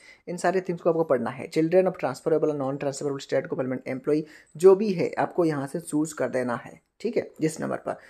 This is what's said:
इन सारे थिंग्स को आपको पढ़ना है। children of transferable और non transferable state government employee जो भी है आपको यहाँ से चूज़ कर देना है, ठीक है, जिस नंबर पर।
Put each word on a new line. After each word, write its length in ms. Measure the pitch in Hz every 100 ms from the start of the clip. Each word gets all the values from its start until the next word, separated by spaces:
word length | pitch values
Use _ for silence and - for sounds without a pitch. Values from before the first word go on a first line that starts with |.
| - - -
इन 100 | 175
सारे 240 | 180 185
थिंग्स 200 | 185 170
को 80 | 175
आपको 140 | 165
पढ़ना 260 | 160 127 113
है। 200 | 135 -
children 340 | 160 160 180
of 100 | 185
transferable 500 | 180 143 127 165 156
और 140 | 151 147
non 260 | 131 139
transferable 460 | 143 135 147 139 -
state 200 | 135 131
government 340 | 135 131 127 -
employee 280 | 131 147 151 156 - _ 156
जो 180 | 185 190
भी 160 | 220
है 180 | 175 170 -
आपको 260 | 143 - 165
यहाँ 220 | 147 139
से 120 | 175
चूज़ 360 | - 151 156 -
कर 140 | 131
देना 260 | 127 123 120
है, 260 | - - _ _
ठीक 180 | 240 233
है, 140 | - -
जिस 200 | 156 156
नंबर 160 | 135 127
पर। 200 | - -